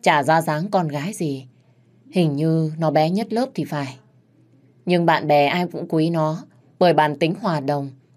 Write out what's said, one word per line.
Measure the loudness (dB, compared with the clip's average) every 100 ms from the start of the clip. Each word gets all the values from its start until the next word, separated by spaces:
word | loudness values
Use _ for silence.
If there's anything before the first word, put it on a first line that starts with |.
Chả | 4 2
ra | 4 2
dáng | 2 -4 -2
con | -2 -2
gái | -4 -6
gì, | -6 -6 -6 -12 _ _ _ _ _ -6
hình | 0 0 0
như | 0 0 -2 -2
nó | 0
bé | 2 2
nhất | 0 -2
lớp | -4 -4
thì | -4
phải. | -6 -6 -8 -12 _ _ _ _ _ _ _ _ -2
Nhưng | 2 2
bạn | 2 4
bè | 4 4
ai | 0 -4
cũng | -6 -4
quý | -2 0
nó | 0 -2 -4 -12 _ _ _
bởi | 2
bản | 4 2 0
tính | -2 -2
hòa | -4 -4
đồng | -2 -4 -4 -12 _